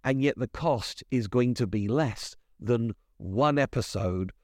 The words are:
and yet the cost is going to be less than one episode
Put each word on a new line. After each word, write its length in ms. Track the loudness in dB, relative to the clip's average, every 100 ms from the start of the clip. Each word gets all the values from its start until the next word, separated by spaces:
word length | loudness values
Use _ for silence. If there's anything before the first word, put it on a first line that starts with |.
and 180 | 0 2
yet 160 | 2 0
the 100 | -6
cost 560 | -2 0 0 -2 -12 -2
is 180 | -2 2
going 260 | 2 2
to 120 | 2 0
be 200 | 0 0
less 480 | 2 0 -2 -12 -14 _ _
than 360 | 0 2 2 -4 _ _
one 400 | -4 2 2 2
episode 720 | 2 0 -2 -2 -2 -2 -4 -6